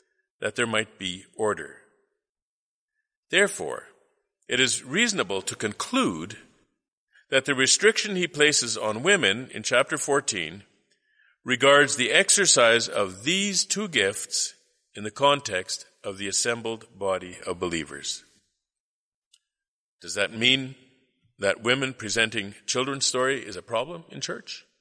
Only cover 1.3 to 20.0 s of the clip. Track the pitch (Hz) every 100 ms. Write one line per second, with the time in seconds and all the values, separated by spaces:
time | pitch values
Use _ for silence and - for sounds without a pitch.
1.3 | - 107 90 71 - _ _ _ _ _
2.3 | _ _ _ _ _ _ _ _ _ _
3.3 | 170 196 - 76 62 - _ _ _ _
4.3 | _ - 123 127 - - 160 240 190 98
5.3 | 135 - - 110 - - 254 208 82 87
6.3 | 110 - _ _ _ _ _ _ _ _
7.3 | 135 131 131 131 - 202 220 214 190 175
8.3 | 147 147 143 120 110 110 107 - 104 107
9.3 | 104 131 113 107 123 135 156 - 139 -
10.3 | 101 78 92 - _ _ _ _ _ _
11.3 | _ - 123 139 143 143 117 120 151 196
12.3 | - 185 - 117 117 113 113 101 92 117
13.3 | 190 202 180 - 190 208 143 98 104 -
14.3 | - - - _ _ _ - 107 - 143
15.3 | 143 123 95 92 - - _ 107 98 101
16.3 | - 120 117 113 113 - 101 98 92 87
17.3 | 90 - 87 90 85 71 71 - - -
18.3 | _ _ _ _ _ _ _ _ _ _
19.3 | _ _ _ _ _ _ _